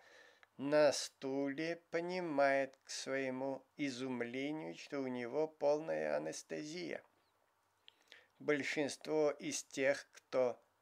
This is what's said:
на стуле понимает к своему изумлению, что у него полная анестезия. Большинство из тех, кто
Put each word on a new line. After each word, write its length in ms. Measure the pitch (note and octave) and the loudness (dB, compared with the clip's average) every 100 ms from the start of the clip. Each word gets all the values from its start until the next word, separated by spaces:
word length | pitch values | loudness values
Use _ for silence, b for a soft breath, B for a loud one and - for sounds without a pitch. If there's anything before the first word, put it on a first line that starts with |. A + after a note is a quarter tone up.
| B B B B B - | B B B B B -6
на 340 | C#3 D3+ D3 | 2 6 6
стуле 880 | - - - C3+ C3+ C#3 C#3 D#3+ E3+ _ | 4 -4 -6 -4 0 0 -2 -4 -4 _
понимает 880 | E3 F3 F#3 F3 C#3 C#3 C#3 C3+ - | -4 -2 -2 0 4 4 4 0 -6
к 60 | - | -10
своему 760 | - C3+ C3+ C3+ B2+ C3+ C3+ - - | -8 -2 -2 -2 -2 -4 -6 -10 -6
изумлению, 960 | C#3+ A#2+ C3 B2 A#2 C3 C#3+ D#3 E3 E3 | -4 -2 -4 -2 -2 -2 -4 -4 -6 -10
что 240 | - C#3+ | -8 -4
у 80 | C3 | -2
него 400 | B2 A#2+ C#3+ D#3 | -2 -2 0 -2
полная 680 | - C#3+ D3+ D#3+ D#3 D#3 | 2 2 2 2 -2 0
анестезия. 880 | D3 D#3 D3+ - D#3+ D3+ E3 D3 - - _ _ _ _ _ _ _ B B B B B - | 0 -2 -8 -8 -8 -6 -8 -8 -8 -12 _ _ _ _ _ _ _ B B B B B -8
Большинство 920 | C3+ D3 C3 D#3 C3+ - - D#3 D3 | 0 0 0 0 -2 -4 -2 2 2
из 340 | - D3+ - | 0 -4 -6
тех, 420 | - C#3 C3+ C#3 - | -6 0 2 2 -4
кто 500 | - - C3 B2 - _ _ | -20 -4 2 2 0 _ _